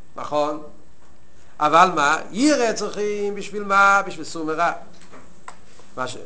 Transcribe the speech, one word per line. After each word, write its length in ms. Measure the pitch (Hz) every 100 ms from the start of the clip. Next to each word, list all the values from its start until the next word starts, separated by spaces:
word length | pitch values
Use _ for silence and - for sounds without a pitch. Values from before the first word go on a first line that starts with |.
| - 139
נכון? 480 | 123 147 147 151 - - - - - - - - - -
אבל 300 | 151 165 185 160
מה? 220 | 143 156 -
יראה 420 | 180 294 269 226
צריכים 640 | 202 208 196 208 208 202 202
בשביל 280 | 196 208
מה? 380 | 202 196 196 196 185
בשביל 180 | 151 147
סור 200 | 165 156
מרע. 260 | 156 170 - - - - - - - - - - - - -
מה 100 | 127
ש-, 100 | 180